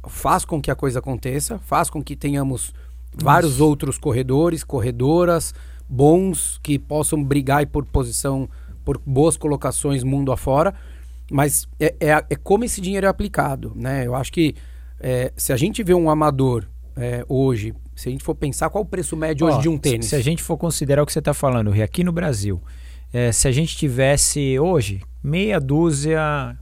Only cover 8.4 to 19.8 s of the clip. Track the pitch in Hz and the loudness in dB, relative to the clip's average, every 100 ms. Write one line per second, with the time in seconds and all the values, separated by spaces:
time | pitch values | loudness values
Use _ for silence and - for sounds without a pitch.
8.4 | 127 - - - - 135 - 135 160 160 | -4 -10 -18 -10 -6 -4 0 4 4 2
9.4 | 156 139 135 - 147 139 127 139 135 131 | -2 -2 -2 -2 -2 0 0 0 0 0
10.4 | 135 135 185 - - - - - - 143 | 2 2 2 -2 -16 -18 -18 -18 -2 2
11.4 | 143 - - - 156 - 151 151 - 147 | 2 2 -4 0 0 2 4 4 2 -8
12.4 | - 202 240 - 185 196 196 190 208 - | 2 2 2 -4 -2 0 0 0 -2 0
13.4 | 143 135 110 113 123 135 123 131 131 - | -2 -4 -8 -6 -4 -2 -2 -2 -2 0
14.4 | 156 - - - - - 131 127 127 - | 0 0 -16 -16 -16 -8 -2 0 -2 -4
15.4 | - 127 175 214 180 180 160 151 151 135 | -2 0 0 0 4 4 4 4 2 4
16.4 | 131 120 - - - - 123 120 120 131 | 2 2 -4 -14 -14 -6 -4 -4 -2 2
17.4 | 135 117 110 - - - 127 131 - 151 | 2 2 -4 -10 -16 -10 -6 -4 -4 -4
18.4 | 147 - 160 202 214 185 160 160 156 147 | -4 -2 -2 -2 -4 -6 -6 -4 -4 2
19.4 | 165 139 151 156 | 2 4 2 2